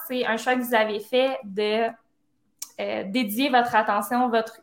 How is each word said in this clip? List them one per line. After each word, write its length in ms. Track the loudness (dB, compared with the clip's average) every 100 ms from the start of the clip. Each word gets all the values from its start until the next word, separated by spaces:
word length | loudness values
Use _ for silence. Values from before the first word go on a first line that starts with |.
| -4
c'est 180 | -2 -2
un 100 | 0
choix 200 | 0 0
que 40 |
vous 120 | 2
avez 240 | 2 2 -2
fait 380 | 0 2 2 -2
de, 420 | -6 -4 0 0 -2 -4 _ _ _ _ _ _ -16 -8
euh, 240 | -6 -6
dédier 440 | -4 -2 -2 -2 2
votre 240 | 2 4 2
attention, 520 | 2 0 0 0 2
votre 300 | 0 -2 -8